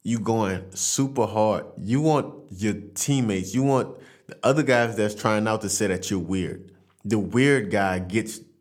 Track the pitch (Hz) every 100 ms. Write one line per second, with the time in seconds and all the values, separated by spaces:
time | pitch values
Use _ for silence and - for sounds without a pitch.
0 | - 117 104 113 101 92 92 - - -
1 | 139 135 107 107 107 98 - - 95 131
2 | 156 147 - - - 92 107 98 - -
3 | - 139 113 95 90 117 139 131 - -
4 | - - - - - 147 135 123 117 104
5 | 107 107 117 107 107 110 101 - 101 90
6 | - 98 82 95 82 85 - - _ _
7 | 101 110 92 120 139 139 101 104 98 90
8 | 90 110 107 - - _